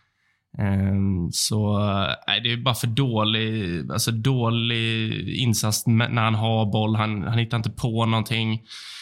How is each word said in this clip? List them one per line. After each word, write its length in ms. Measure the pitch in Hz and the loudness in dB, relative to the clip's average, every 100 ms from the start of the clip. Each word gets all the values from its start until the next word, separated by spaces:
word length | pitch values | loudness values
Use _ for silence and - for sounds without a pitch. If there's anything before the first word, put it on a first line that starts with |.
| _ _ _ _ _ - | _ _ _ _ _ -4
Ehm, 720 | 101 98 98 98 98 92 85 | 0 2 2 2 2 0 -2
så, 460 | - - 107 104 101 | -2 -2 0 0 0
eh, 340 | 104 98 82 - - | 0 0 -2 -2 -2
nej, 140 | 101 | 0
det 120 | 117 | 0
är 40 | 120 | -2
bara 180 | 127 | -2
för 120 | 117 120 | -2 -2
dålig, 920 | 110 135 110 107 110 110 110 92 85 64 | 0 0 2 2 0 0 -2 -2 -4 -4
alltså 200 | 85 120 | -2 -2
dålig 1000 | 113 135 131 113 117 117 117 113 113 110 104 92 | 0 0 2 2 0 0 0 -2 -2 -2 -4 -4
insats 580 | - 120 104 110 107 - | 0 2 2 0 0 2
med, 260 | 113 120 | 2 2
när 100 | 120 | 2
han 120 | 113 | 2
har 380 | 107 113 110 104 | 2 2 2 2
boll. 240 | 107 107 110 | 2 2 2
Han, 260 | 110 104 | 0 -2
han 160 | 80 113 | 0 0
hittar 180 | 113 117 | 0 -2
inte 140 | 110 | -4
på 360 | - 123 113 113 | -4 -2 0 2
någonting. 560 | 113 104 113 113 110 - - - - | 2 0 0 0 -2 -6 -18 -16 -16